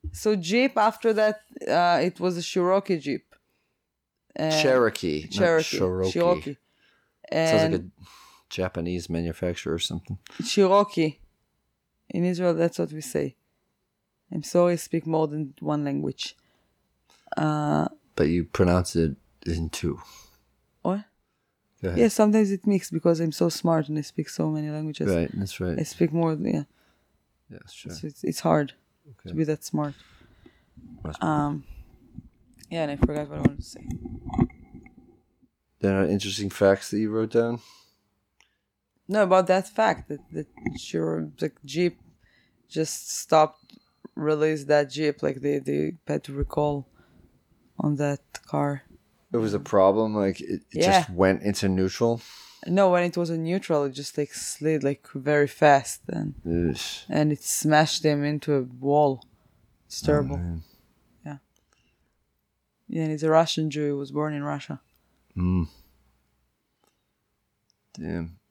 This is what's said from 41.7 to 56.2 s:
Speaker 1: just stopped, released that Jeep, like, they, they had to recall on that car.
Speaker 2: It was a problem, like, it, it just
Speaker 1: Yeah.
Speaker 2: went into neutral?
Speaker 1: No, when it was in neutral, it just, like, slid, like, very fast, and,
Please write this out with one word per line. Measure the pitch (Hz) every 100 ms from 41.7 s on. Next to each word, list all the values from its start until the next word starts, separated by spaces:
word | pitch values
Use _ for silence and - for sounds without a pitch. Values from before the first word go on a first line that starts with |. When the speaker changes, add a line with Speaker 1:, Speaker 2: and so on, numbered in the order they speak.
| 147 175 - _ _ _ _ _ _ _
Speaker 1:
just | 151 160 - -
stopped, | - - 156 156 _ _ - _ _ - -
released | 151 151 156 156 139
that | 147 139
Jeep, | 139 151 143
like, | 147 131
they, | 143 143
they | 135 147 156 170 -
had | 147 -
to |
recall | 139 - - 147 143 135 _ _ _ _ _ _ _ _ -
on | 151 143
that | 147 143 _ - -
car. | 147 143 139 _ - _ _ _
Speaker 2:
It | 117
was | 110
a | 101
problem, | - 101 95 104 110 107
like, | 98 92
it, | - 98 _
it | -
just | 175 190 139
Speaker 1:
Yeah. | 87
Speaker 2:
went | 95 95
into | 104 95 98
neutral? | 92 92 - 117 117 - - - - -
Speaker 1:
No, | 185 190
when | 180
it | 175 175
was | 170
in | 165
neutral, | 160 180 - 156 143
it |
just, | 131 143 -
like, | 147
slid, | - - - 151 156
like, | 139 143 -
very | 139 135 147 143
fast, | - 151 139 - - -
and, | -